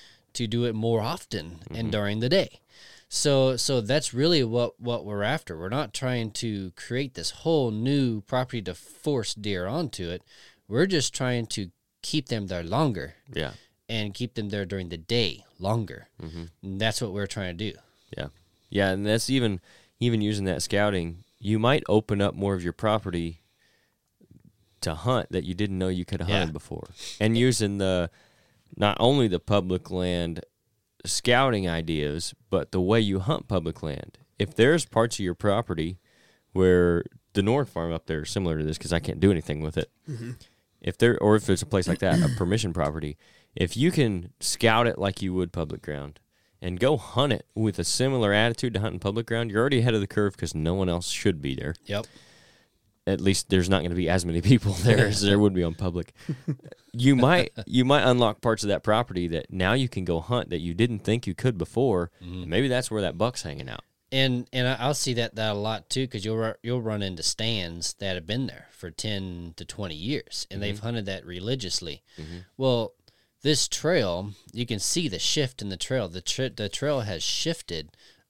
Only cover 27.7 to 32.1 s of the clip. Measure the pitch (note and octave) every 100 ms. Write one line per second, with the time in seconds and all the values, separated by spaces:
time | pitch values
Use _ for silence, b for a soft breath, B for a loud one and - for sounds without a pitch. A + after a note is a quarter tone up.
27.7 | G2+ F#2+ F#2 F2 b b b b b b
28.7 | - G#2 - A#2 C#3+ A2+ F2 - G2+ F2+
29.7 | F#2 - F#2 F2+ F2 E2+ D#2+ - _ _
30.7 | _ _ _ F#2 - - A#2+ C3+ G#2+ F#2
31.7 | E2 E2 D#2+ D2